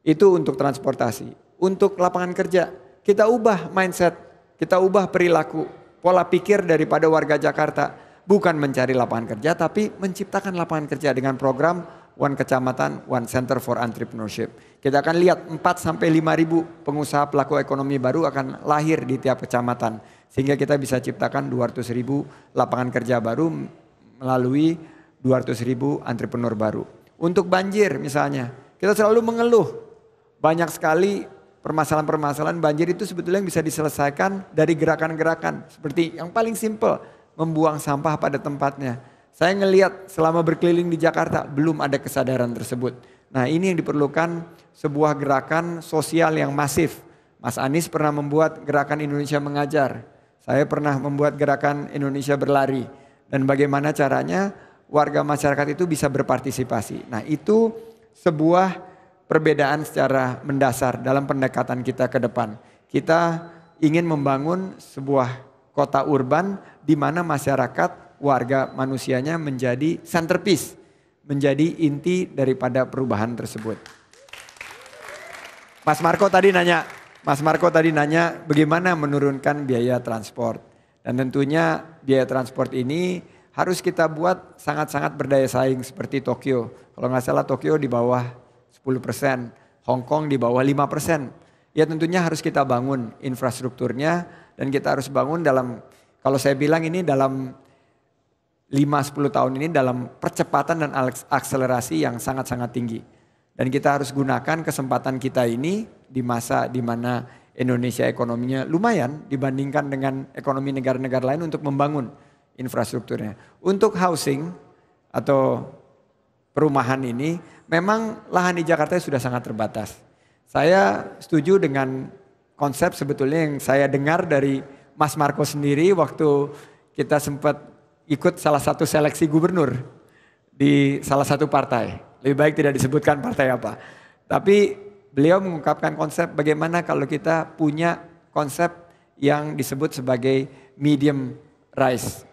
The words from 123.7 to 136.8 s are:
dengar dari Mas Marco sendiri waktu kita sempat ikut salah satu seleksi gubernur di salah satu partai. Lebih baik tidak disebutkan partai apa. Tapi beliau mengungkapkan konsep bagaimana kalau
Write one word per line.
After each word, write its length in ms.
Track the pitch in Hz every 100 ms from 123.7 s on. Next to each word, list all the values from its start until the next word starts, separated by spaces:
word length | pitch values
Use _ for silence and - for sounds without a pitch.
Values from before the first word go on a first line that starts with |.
| 139 139
dengar 400 | 139 143 175 175
dari 400 | 143 139 135 - - _ -
Mas 160 | 151
Marco 320 | 156 143 139 147
sendiri 480 | 147 143 143 175
waktu 560 | 185 143 - 156 143 143 143 - _ _ -
kita 240 | 139 151
sempat 480 | 143 139 151 143 - _ _ _ _
ikut 320 | 143 180 175
salah 180 | 151 143
satu 220 | 151 143
seleksi 480 | 160 156 151 - 160
gubernur 480 | 156 180 180 139 123 - - _ _ _ _ _
di 560 | _ 143 143 139 139 -
salah 200 | 139 143
satu 200 | 143 151
partai. 560 | 139 131 120 101 - - _
Lebih 140 | 131 139
baik 140 | 151 156
tidak 180 | 147 135
disebutkan 400 | 131 147 151 147
partai 320 | 123 117 131
apa. 240 | 123 113 - - - - _ _
Tapi 480 | - - 202 196 - - - _
beliau 320 | 139 151 190
mengungkapkan 480 | 190 160 151 151 156 151
konsep 320 | 156 156 170
bagaimana 480 | 151 147 151 160
kalau 240 | 170